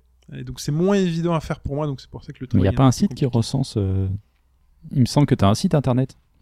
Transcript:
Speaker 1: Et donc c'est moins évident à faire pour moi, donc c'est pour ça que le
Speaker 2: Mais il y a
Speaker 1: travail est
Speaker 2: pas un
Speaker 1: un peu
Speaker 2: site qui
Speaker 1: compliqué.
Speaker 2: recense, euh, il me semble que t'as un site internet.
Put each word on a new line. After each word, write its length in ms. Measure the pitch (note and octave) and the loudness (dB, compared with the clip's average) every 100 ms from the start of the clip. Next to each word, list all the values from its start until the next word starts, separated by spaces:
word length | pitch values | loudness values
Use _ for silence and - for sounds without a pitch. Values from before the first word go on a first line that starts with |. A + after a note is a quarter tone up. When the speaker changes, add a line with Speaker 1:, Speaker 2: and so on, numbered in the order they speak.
| _ _ - C3+ | _ _ -18 -14
Speaker 1:
Et 80 | |
donc 160 | B2+ B2+ | -14 -10
c'est 140 | - | -4
moins 220 | D3+ F#3 G3+ | 0 2 2
évident 360 | F#3 E3 F3 | 0 0 -2
à 60 | E3 | -2
faire 220 | - E3+ | -4 -8
pour 140 | - C#3 | -6 -4
moi, 120 | D3+ | -4
donc 140 | C3+ | -6
c'est 80 | - | -12
pour 140 | A#2+ - | -18 -16
ça 80 | |
que 60 | - | -14
le 60 | B2+ A#2 | -2 2
Speaker 2:
Mais 40 | |
il 60 | F#2+ | 2
y 20 | |
a 40 | |
Speaker 1:
travail 20 | |
est 40 | B2 | 4
Speaker 2:
pas 60 | |
un 40 | C3+ | 4
Speaker 1:
un 20 | |
peu 40 | - | 4
Speaker 2:
site 140 | G3+ | 0
qui 100 | B2 | 0
Speaker 1:
compliqué. 140 | C3+ A#2+ | 0 0
Speaker 2:
recense, 380 | A2 C#3 C3+ A2 | 0 -2 -2 -2
euh, 300 | F#2+ F#2+ F#2+ G2+ _ _ _ _ _ _ D#3+ | -2 0 -2 -4 _ _ _ _ _ _ -4
il 80 | C#3+ | 0
me 40 | A#2+ | 2
semble 220 | - C#3+ | 4 2
que 80 | C3 | 4
t'as 120 | - | 2
un 80 | - | 2
site 200 | F#3+ D3+ | 2 0
internet. 420 | C3 B2 C3 - _ _ | 0 0 -2 -8 _ _